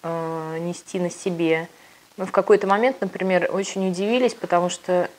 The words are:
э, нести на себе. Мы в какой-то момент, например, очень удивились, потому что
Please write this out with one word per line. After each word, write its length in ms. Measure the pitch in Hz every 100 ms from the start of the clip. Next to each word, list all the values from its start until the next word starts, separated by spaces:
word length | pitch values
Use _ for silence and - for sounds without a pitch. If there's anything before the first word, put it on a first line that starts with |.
э, 560 | 165 165 165 165 160 160
нести 400 | 170 175 - 190
на 100 | 175
себе. 580 | - 196 170 165 160 170 - - - _ -
Мы 100 | 190
в 60 |
какой-то 340 | 196 190 202 196
момент, 340 | 202 247 262
например, 500 | 190 196 190 180 170
очень 360 | 190 196 196 190
удивились, 460 | 175 202 247 247
потому 340 | 240 175 175 180
что 400 | - - 180 -